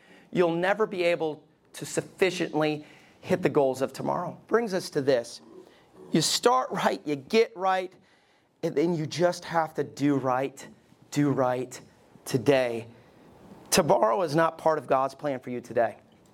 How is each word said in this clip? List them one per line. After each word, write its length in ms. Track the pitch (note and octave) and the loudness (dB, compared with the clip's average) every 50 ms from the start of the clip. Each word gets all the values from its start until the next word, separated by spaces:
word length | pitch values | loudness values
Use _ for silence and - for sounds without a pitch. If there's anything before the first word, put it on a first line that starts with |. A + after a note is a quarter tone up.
| _ _ - - - _ | _ _ -20 -20 -20 _
you'll 240 | - E3+ F3+ E3+ E3 | 0 2 2 2 2
never 320 | E3+ F3 F#3 G#3 G3+ A3 - | 0 0 0 2 2 0 -2
be 160 | G#3 F3+ F3 | -2 0 0
able 400 | E3+ F3 D3+ D#3+ D#3 D3 D3 - _ _ _ _ _ _ | 0 2 0 -2 -4 -6 -8 -14 _ _ _ _ _ _
to 120 | - D#3 | -14 -12
sufficiently 1000 | - - - D3 - - - G3 F#3 F3 F3+ E3+ - - D3+ D#3 D3+ D3+ D3+ D3+ - - - - - _ _ | -6 -4 -6 -6 -6 -2 0 0 0 2 0 -4 -2 0 0 0 0 0 -4 -8 -14 -20 -20 -20 -20 _ _
hit 220 | - - F#3 F3 F3+ | -4 -2 -2 0 0
the 60 | D#3+ | 2
goals 340 | B2 D3+ C#3 C3 B2+ B2 C3+ | 2 4 2 2 2 -2 -4
of 100 | B2 - | -6 -4
tomorrow. 420 | - C#3 C#3 C#3 D#3 F3+ D#3+ C3+ - - - | -6 -4 -4 -2 -2 -4 -6 -10 -14 -8 0
Brings 260 | - A3+ A#3+ G#3+ F#3 | 0 0 0 0 -4
us 160 | F3+ - - | -4 -6 -4
to 100 | - D#3 | -4 -2
this. 400 | C3+ C3 C3+ A#2+ A#2 - - - - - - - - - - _ _ _ _ - - - | 2 2 2 2 0 -4 -12 -18 -20 -20 -20 -20 -20 -20 -20 _ _ _ _ -20 -14 -2
You 100 | - D#3+ | 0 2
start 500 | D#3 - - - - A#3+ B3 C4 B3+ - | 2 2 -2 2 2 4 4 4 0 -2
right, 280 | - F3+ E3 G#3 - - - | -4 -2 0 0 -2 -2 -4
you 120 | D3 D3 C#3 | -6 -6 -6
get 340 | C3 - - A3 A3+ A3+ - | -6 0 2 2 2 2 0
right, 360 | F3 F#3 F#3+ F#3 F#3+ F#3 F3+ - - _ _ _ _ _ _ _ _ _ _ _ _ - | -4 -2 0 0 0 -2 -6 -12 -20 _ _ _ _ _ _ _ _ _ _ _ _ -6
and 100 | E3+ - | -4 0
then 220 | - D#3 E3+ F3+ | 2 2 2 0
you 100 | D#3+ D#3 | -2 -4
just 400 | - - C#3 F3 F3 F3 F3 - | -6 -2 0 0 0 0 -2 -8
have 300 | - D#3+ E3+ D#3+ D#3 - | -4 -2 -2 -2 -2 -4
to 80 | - C#3+ | -6 -6
do 320 | - - - C3+ D3 C#3+ | -6 -4 -2 0 2 2
right, 520 | C3+ B2 C3+ B2 B2+ C#3 - - - - - - _ _ _ _ _ - _ | 2 0 0 0 0 -2 -4 -8 -12 -18 -20 -20 _ _ _ _ _ -20 _
do 180 | - D3 D3 C#3+ | -2 0 0 0
right 500 | C3+ C3 C3 B2+ B2+ B2+ C3 - - - - - _ _ _ _ _ - _ | 2 2 0 0 0 -2 -6 -8 -12 -18 -20 -20 _ _ _ _ _ -20 _
today. 640 | - - C3 A2 C3+ C#3 C3 B2+ A#2+ A#2 A2+ A2+ A2+ - - - - - - - - - - - - - - - - | -4 -2 0 2 4 4 4 2 0 -4 -6 -10 -12 -18 -20 -20 -20 -20 -20 -20 -20 -20 -20 -20 -20 -20 -20 -8 0
Tomorrow 540 | - - F3 C#3+ F#3 - - G#3+ A3+ G#3 F#3 | 2 2 4 4 4 4 4 4 2 2 0
is 120 | D#3 C#3 | 0 2
not 220 | D#3+ E3 D#3+ D#3+ - | 2 2 2 0 0
part 220 | - D#3+ D#3 D3+ | 0 0 0 0
of 80 | B2+ C3 | 0 0
God's 260 | C#3+ C3 C3 C3+ - | 0 2 2 0 -4
plan 260 | - - D3 C3+ B2 | -6 -6 -6 -6 -6
for 120 | - C3 | -6 -8
you 100 | B2 B2 | -10 -10
today. 360 | - - A2+ A#2+ A#2 G#2+ G2+ - _ _ _ _ _ _ | -10 -4 0 2 2 2 0 -6 _ _ _ _ _ _